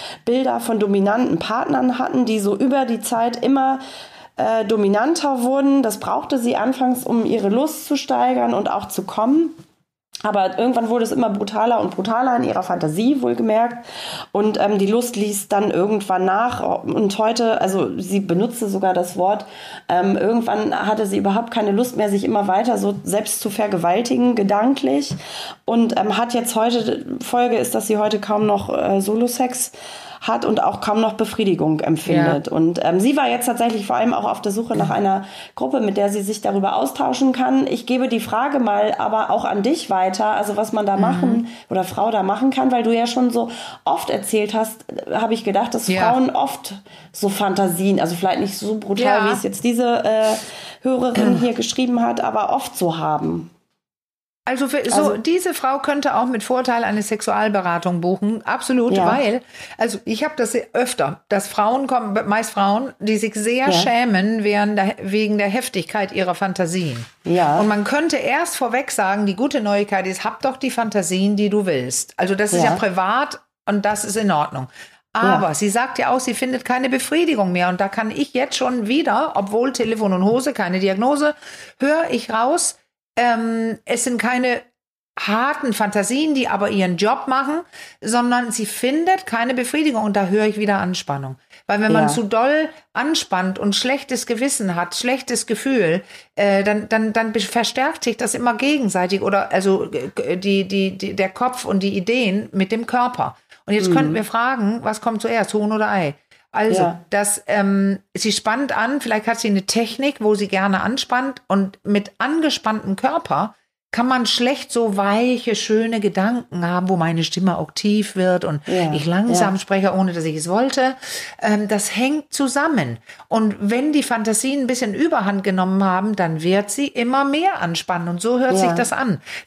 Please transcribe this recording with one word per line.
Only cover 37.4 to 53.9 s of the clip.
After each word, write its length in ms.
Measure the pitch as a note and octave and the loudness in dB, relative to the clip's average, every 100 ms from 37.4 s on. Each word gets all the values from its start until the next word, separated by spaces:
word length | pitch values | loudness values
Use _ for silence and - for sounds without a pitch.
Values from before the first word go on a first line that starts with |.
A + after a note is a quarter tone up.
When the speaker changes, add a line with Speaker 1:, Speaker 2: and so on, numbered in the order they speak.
| B3+ C4+ C4+ | 2 2 2
Speaker 1:
Ich 220 | A#3+ - | -2 0
gebe 200 | B3+ C4 | 0 2
die 120 | A#3 | 0
Frage 400 | - G#3+ C#4 C#4 | 0 0 0 2
mal 340 | A3 G3+ G#3+ - | 2 2 2 0
aber 320 | G#3 A3 - | 0 0 2
auch 140 | G#3 - | 0 0
an 180 | G#3 | 0
dich 260 | G#3 D#4+ - | 2 0 0
weiter, 380 | F#3+ F#3+ G3 G#3+ | 0 2 2 0
also 280 | A3 G#3 G3+ | 0 -2 -2
was 160 | A3 | -2
man 120 | G#3+ G3+ | 0 0
da 100 | G3 | 2
Speaker 2:
Mhm. 60 | |
Speaker 1:
machen 460 | F#3 F3 - A#3 A#3 - - | 2 2 2 2 -2 -10 -4
oder 120 | F#3+ | -2
Frau 280 | F3+ - G#3+ | -2 0 0
da 100 | G#3+ | 2
machen 300 | F#3+ G3+ C4+ | 0 2 0
kann, 200 | C4 C4 | 2 2
weil 120 | B3 | 2
du 120 | A3+ A#3 | 2 2
ja 120 | A#3 | 0
schon 240 | B3+ B3 | 2 2
so 180 | A#3+ A#3 - - - | 2 -2 -6 -14 -6
oft 280 | - D#3 - | -2 -2 -2
erzählt 420 | - G3+ G#3+ G#3 | -4 0 0 0
hast, 320 | A3 A3+ - - - - | -2 -4 -6 -12 -12 -6
äh, 80 | - | -4
habe 180 | A3+ | -2
ich 100 | A3+ | -2
gedacht, 300 | G#3 G3 A#3 | 0 0 0
dass 140 | - - | -2 0
Speaker 2:
Ja. 240 | F#3 A3 | 2 2
Speaker 1:
Frauen 180 | B3+ C4 | 4 2
oft 460 | - D#3 - - G3 - - - | 0 -2 -4 -12 -16 -18 -20 -20
so 160 | - G3+ | -4 -2
Fantasien, 720 | G3 G3+ F#3+ F#3+ E3+ G3 G3 | 0 0 2 0 2 2 2
also 140 | E3+ F3 | 0 0
vielleicht 260 | F#3 - | 0 0
nicht 140 | G3+ - | -2 -4
so 180 | G#3 A3 | -4 -4
brutal, 440 | G3+ G3+ G#3 G#3 | -2 0 2 4
Speaker 2:
Ja. 20 | A3 | 2
Speaker 1:
wie 60 | |
es 80 | G3+ | 0
jetzt 220 | - G3 | -4 -2
diese, 400 | A#3+ A#3 B3 A#3+ - | -2 2 2 2 2
äh, 300 | A3 A3 A3 - - - - | 2 2 0 -6 -14 -18 -6
Hörerin 540 | B3+ B3+ B3 A#3 A3 A#3 | -2 0 0 2 4 4
hier 160 | A#3+ | 2
geschrieben 460 | A3+ A3+ - B3+ A#3+ | 0 -4 0 0 2
hat, 180 | A#3 A#3 | 0 0
aber 320 | - G#3+ - | -2 0 0
oft 240 | C#4 - - | -2 -4 -2
so 220 | F3 E3 | -2 -2
haben. 500 | D#3 D3+ D#3+ E3 E3+ _ _ _ _ | -2 -2 -2 -4 -8 _ _ _ _